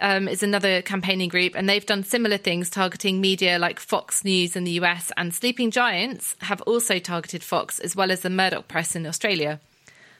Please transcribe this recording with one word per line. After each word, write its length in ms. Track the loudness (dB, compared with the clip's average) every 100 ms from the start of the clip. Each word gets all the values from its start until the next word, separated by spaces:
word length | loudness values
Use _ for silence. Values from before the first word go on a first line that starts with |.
um, 260 | 2 2 0
is 160 | 0
another 380 | 0 2 2 2
campaigning 480 | 0 -4 0 0 2
group, 260 | 2 0 0
and 140 | 2
they've 160 | 0 0
done 180 | -2
similar 320 | 0 0 2 2
things 340 | 0 -2 -2
targeting 520 | 0 -2 0 0 2
media 360 | 2 2 2 2
like 220 | 0 -2
Fox 460 | -2 -2 0 -2 2
News 320 | 2 2 0
in 80 | -2
the 60 |
U 120 | 2
S, 300 | 2 0 -4 -4
and 180 | -4
Sleeping 380 | -2 -2 0 0
Giants 640 | 2 2 0 -2 -6 -8 -8
have 200 | -4 -2
also 360 | 0 0 2 0
targeted 420 | 0 -6 -4 -10
Fox, 380 | -2 0 0 -6
as 160 | -6 0
well 160 | 2
as 80 | 2
the 100 | 0
Murdoch 380 | 2 0 0 -4
Press 260 | -4 -2
in 120 | -4 -6
Australia. 560 | -2 0 0 -2 -4 _ _ -20 -20 -20